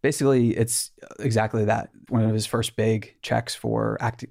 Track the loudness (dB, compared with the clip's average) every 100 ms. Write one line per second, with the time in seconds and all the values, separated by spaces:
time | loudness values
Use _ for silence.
0 | 0 2 4 4 4 2 0 -2 -6 _
1 | -20 -4 0 2 0 0 2 0 -2 -16
2 | -2 0 2 0 -2 -2 -2 0 0 0
3 | -4 _ -2 -2 -2 -8 -4 -2 -2 -2
4 | -4 -6 -16